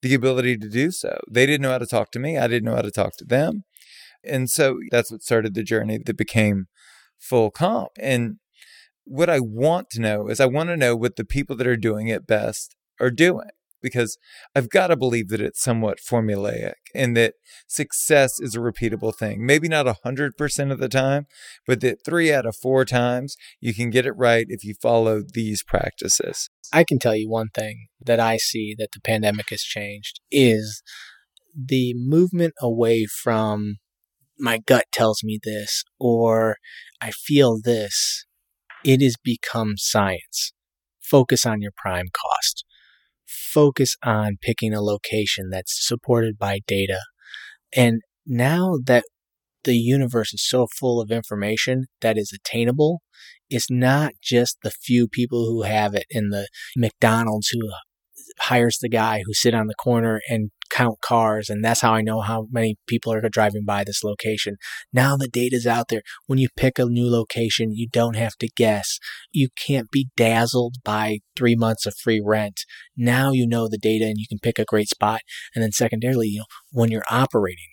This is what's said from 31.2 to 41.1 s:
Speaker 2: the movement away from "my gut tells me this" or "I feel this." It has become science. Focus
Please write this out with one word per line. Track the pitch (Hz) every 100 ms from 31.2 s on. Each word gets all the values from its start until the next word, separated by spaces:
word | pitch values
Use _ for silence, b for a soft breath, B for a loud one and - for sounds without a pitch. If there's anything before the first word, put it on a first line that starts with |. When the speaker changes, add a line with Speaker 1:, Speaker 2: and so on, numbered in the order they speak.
| B _ _
Speaker 2:
the | 160 131 135 123 120
movement | 127 156 180 180 170 -
away | 123 117 117 113 107
from | - - 113 110 104 104 104 _ _ _ _ _ _
"my | 123 113 110
gut | 127 -
tells | - 113 107
me | 107 107
this" | 110 107 104 - - _
or | 123 117 117 113 113 107 B B B B
"I | 113
feel | - - 147 135 113
this." | 113 117 104 - - - - _ _ _ _ - -
It | 131
has | 135 117
become | - 117 - 117 110 104
science. | - 110 98 90 - - - _ _ _ _ _
Focus | -